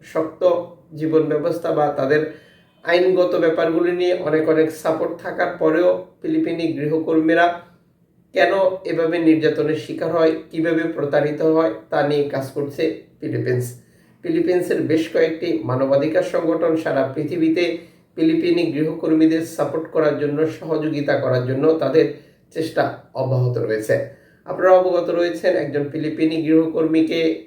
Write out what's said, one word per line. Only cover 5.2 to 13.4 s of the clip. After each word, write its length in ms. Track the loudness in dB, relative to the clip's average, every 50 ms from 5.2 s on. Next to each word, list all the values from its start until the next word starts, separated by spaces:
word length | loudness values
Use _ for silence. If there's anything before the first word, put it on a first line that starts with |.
| -10
থাকার 260 | -10 -4 -4 -4 -4 -2 0
পরেও 300 | 0 0 2 4 2 2 2 0 -4 -12 _ _
ফিলিপিনি 440 | -6 -2 -2 0 0 -2 -2 -2 -2 -4 -2
গৃহকর্মীরা 680 | -2 -2 -2 -2 -2 0 2 0 2 2 4 4 4 4 2 2 -4 -10 -20 _ _ _ _ _ _ _ _ _ _ _ _ _
কেন 180 | 2 2 4 4 2 2 2 0 -2 -6 -6
এভাবে 260 | -2 -2 0 0 0 2 4 4
নির্যাতনের 500 | 4 4 4 0 0 0 -2 -2 -2 -4 -6
শিকার 260 | -8 -8 -6 -4 -2 0
হয়, 160 | 2 2 2 2 0 -8 -10
কীভাবে 320 | -6 -2 0 0 0 0 -2 -2 -4
প্রতারিত 440 | -4 -4 0 2 2 2 2 -2 0 2 2 4
হয়, 160 | 4 2 0 -2 -4 -10 _
তা 80 | -2 0 0 2
নিয়ে 160 | 2 0 0 -2 -2
কাজ 120 | -6 -6 -6 -6
করছে 280 | -6 -6 -6 -4 -2 -2 -2 -2 -6 -12 _ _ _
ফিলিপিন্স। 440 | -8 -6 -4 -4